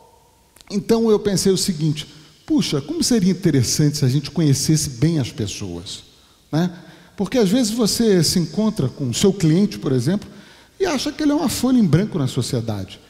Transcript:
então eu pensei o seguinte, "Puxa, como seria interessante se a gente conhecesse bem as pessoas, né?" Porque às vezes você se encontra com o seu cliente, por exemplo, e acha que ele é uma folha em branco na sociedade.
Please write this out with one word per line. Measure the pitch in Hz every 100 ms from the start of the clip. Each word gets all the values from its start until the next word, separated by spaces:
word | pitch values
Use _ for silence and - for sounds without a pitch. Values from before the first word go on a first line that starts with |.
| - _ _ _ _ _ -
então | 202 - 226 226
eu | 208
pensei | 208 185 190
o | 185
seguinte, | - 151 156 151 - - - _
"Puxa, | - 302 - 143
como | - 339
seria | - 233 180
interessante | 180 175 143 110 - 151 147
se | 127
a |
gente | 147 151
conhecesse | - 151 135 - 156 151
bem | 117 160 160
as | 113
pessoas, | - 98 - 98 87 90 - - _ _ _ _
né?" | 151 180 175 - - - -
Porque | 185 254
às | 185
vezes | 247 214
você | 233 202 - 226 180
se | 147 185
encontra | 151 - 214 214 131
com | - 131
o |
seu | 113 196
cliente, | 190 156 170 208 -
por | 147
exemplo, | 131 123 202 - - - - _ -
e | 381
acha | 285 294
que | 294
ele | 302
é | 294
uma | 285
folha | - 254 254
em | 185
branco | 151 214 170
na | 127
sociedade. | - 120 123 117 101 92 -